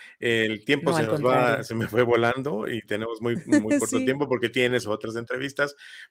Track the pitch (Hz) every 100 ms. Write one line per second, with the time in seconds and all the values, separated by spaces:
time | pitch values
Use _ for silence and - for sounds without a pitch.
0 | - - 120 113 110 107 - 143 160 131
1 | 113 151 127 127 123 117 117 113 110 110
2 | 120 117 117 131 135 202 - 113 - 107
3 | 113 113 117 117 - 294 - 285 - 262
4 | 131 139 143 123 117 127 123 123 104 107
5 | 113 113 117 127 139 - 143 - - -
6 | -